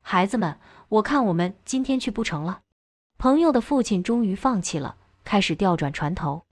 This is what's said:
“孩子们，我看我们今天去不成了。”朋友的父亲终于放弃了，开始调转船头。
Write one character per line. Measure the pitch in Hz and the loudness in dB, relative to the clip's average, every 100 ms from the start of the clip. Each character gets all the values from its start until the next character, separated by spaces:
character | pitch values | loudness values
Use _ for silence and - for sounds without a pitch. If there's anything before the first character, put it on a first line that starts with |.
“孩 | - 190 | 0 0
子 | 190 240 | 2 0
们， | 185 147 - - - | -2 -4 -16 -20 0
我 | 214 | 0
看 | 214 285 226 | 2 2 2
我 | |
们 | 170 175 196 - | 2 0 -4 -6
今 | 262 | -4
天 | 262 262 | 0 -2
去 | 254 | -2
不 | 214 | -4
成 | 226 151 | -4 -4
了。” | 156 185 _ _ _ _ _ _ | -6 -8 _ _ _ _ _ _
朋 | 254 285 | 2 4
友 | 330 | 4
的 | 254 | 2
父 | 226 285 | 2 0
亲 | 233 196 | 2 0
终 | 180 233 | 0 0
于 | 220 | 0
放 | 190 269 226 | 0 0 -2
弃 | 170 160 | -2 -6
了， | 135 - _ _ | -6 -12 _ _
开 | - 208 | -2 0
始 | 190 | 0
调 | 160 196 170 | 0 2 2
转 | 147 | -2
船 | 143 147 | -4 -4
头。 | 170 151 143 _ | -4 -4 -6 _